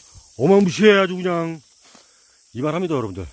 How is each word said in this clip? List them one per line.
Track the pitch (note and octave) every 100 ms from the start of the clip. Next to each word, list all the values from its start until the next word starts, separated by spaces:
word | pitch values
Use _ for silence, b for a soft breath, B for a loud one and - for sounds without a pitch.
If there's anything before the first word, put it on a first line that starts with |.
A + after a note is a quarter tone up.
| B B B -
어마무시해 | D3 G3 F#3+ D3 G#3+ G3+
아주 | F#3 F#3
그냥. | F3+ E3+ E3 D#3+ _ _ B B B B B B _
이만합니다, | A2+ D3+ E3 F#3 C#3
여러분들. | A2 F#2
요 | E2